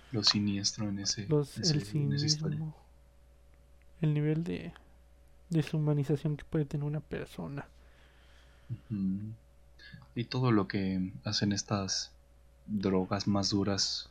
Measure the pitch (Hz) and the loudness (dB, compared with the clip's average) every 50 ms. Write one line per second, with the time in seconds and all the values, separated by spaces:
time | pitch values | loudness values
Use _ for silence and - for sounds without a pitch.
0 | - - - 110 - - - 104 104 104 98 98 101 - - - 107 101 98 98 | -12 -4 -2 2 4 4 4 4 4 2 2 0 0 -2 -2 -2 -2 -4 -4 -2
1 | 98 - - - 101 107 151 147 143 - - 117 196 175 147 147 131 - - 151 | -2 -4 -4 -4 0 2 2 2 2 0 -4 -2 0 2 2 2 0 -2 -2 0
2 | 143 143 143 143 147 151 156 - 156 156 147 151 160 156 - - - - - - | 0 0 2 2 2 0 0 0 -2 -4 -4 -4 -4 -6 -8 -12 -18 -20 -20 -20
3 | - - - - - - - - - - - - - - - - - - - - | -20 -20 -20 -20 -20 -20 -20 -20 -20 -20 -20 -20 -20 -20 -20 -20 -20 -20 -6 -2
4 | 156 151 147 147 147 151 156 160 170 180 - - 165 170 - - - - - - | 0 2 2 2 2 2 0 0 -2 -2 -4 -6 -8 -10 -14 -16 -20 -20 -20 -20
5 | - - - - - - - - - - 170 160 147 - - 156 151 151 151 147 | -20 -20 -20 -20 -20 -20 -20 -20 -8 0 0 0 2 2 0 0 2 2 2 2
6 | 139 139 151 139 - 156 151 - - - - 160 147 - - 147 143 147 147 156 | 2 2 0 0 0 -2 -2 -4 -4 -4 -2 -2 0 0 -2 -4 -4 -2 -4 -4
7 | - - - - - - - - 170 156 139 143 - - - - - - - - | -6 -6 -8 -8 -8 -10 -10 -10 -10 -8 -8 -10 -12 -12 -16 -20 -20 -20 -20 -20
8 | - - - - - - - - - - - - - - 120 - - - 110 98 | -20 -20 -20 -20 -20 -20 -20 -20 -20 -20 -20 -20 -12 -10 -10 -10 -6 -6 -4 -2
9 | 95 95 95 98 104 107 113 - - - - - - - - - - - - - | 0 0 0 -2 -4 -8 -10 -14 -18 -20 -20 -20 -20 -20 -20 -20 -20 -20 -18 -20
10 | - - - 123 117 - - 127 127 123 113 104 95 95 - 101 95 95 95 92 | -20 -8 -6 -6 -4 -2 0 2 4 6 6 6 4 2 0 0 0 2 2 0
11 | 92 95 - - - 107 107 - 107 104 101 98 - - 107 101 98 92 - - | 0 -2 -4 -6 -4 -4 0 2 2 2 2 0 0 -2 -2 -2 0 -2 -2 -4
12 | - - - - - - - - - - - - - - 107 101 95 98 95 92 | -4 -6 -12 -20 -20 -20 -20 -20 -20 -20 -20 -20 -8 -6 -4 0 2 2 2 2
13 | 92 - 107 98 - 104 101 101 98 - 104 101 98 101 98 98 - - - - | 2 0 -2 -2 0 2 2 2 2 2 0 2 2 2 2 0 0 -2 -2 -6
14 | - - | -10 -10